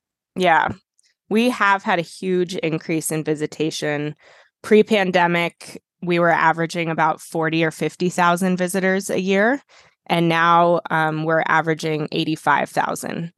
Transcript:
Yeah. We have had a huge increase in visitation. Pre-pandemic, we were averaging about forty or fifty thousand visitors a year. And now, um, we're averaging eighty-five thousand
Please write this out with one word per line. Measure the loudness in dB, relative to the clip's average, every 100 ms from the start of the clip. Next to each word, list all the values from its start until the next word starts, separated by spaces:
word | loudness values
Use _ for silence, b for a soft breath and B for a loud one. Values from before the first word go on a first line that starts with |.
| _ _ _ -2
Yeah. | 2 2 0 -6 _ _ _ _ _
We | 0 0
have | 2 0 0
had | 0 -2
a |
huge | -4 -8 -4 -2 -2 -4
increase | -4 -4 -4 -4 -2
in | -4
visitation. | -4 -4 -4 -4 -4 -4 -4 -4 -6 -10 b b b _
Pre-pandemic, | 4 4 6 2 2 2 2 2 -2 -6 -18 -20 -20 _
we | -2 2
were | 4
averaging | 4 2 2 -2 -4 -4
about | 0 0 -2
forty | -6 -4 -2 0
or | 0
fifty | -2 -6 -2 -2
thousand | 2 2 2 0 0
visitors | -2 -2 0 -2 -2
a | -4
year. | 0 2 2 0 -6 b b b -4
And | 0 2
now, | 2 4 4 4 2 0
um, | -2 0 -2
we're | 0 0 2
averaging | 2 2 -2 -4 -4 -4
eighty-five | -4 -4 -2 0 0 0
thousand | -2 -4 -4 -8 -8 -10